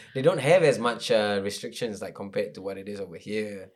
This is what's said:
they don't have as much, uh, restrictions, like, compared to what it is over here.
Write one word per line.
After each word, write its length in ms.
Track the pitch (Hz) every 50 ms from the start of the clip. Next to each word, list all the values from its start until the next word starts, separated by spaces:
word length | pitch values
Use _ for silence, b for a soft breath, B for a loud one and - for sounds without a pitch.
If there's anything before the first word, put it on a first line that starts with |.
| B B -
they 60 | 135
don't 180 | 131 165 185 151
have 240 | 123 143 175 190 165
as 160 | 147 123 104
much, 320 | 117 120 117 107 - -
uh, 300 | 117 107 104 104 101 101 98
restrictions, 580 | 101 101 - - - - - 123 113 101 95
like, 140 | 101 92 82
compared 400 | - 101 101 98 101 85 82 -
to 60 | 95
what 160 | 92 98 98
it 100 | 95 95
is 120 | 104 101 98
over 160 | 98 87 82
here. 540 | 80 - 98 104 107 107 104 101 98 92 95 _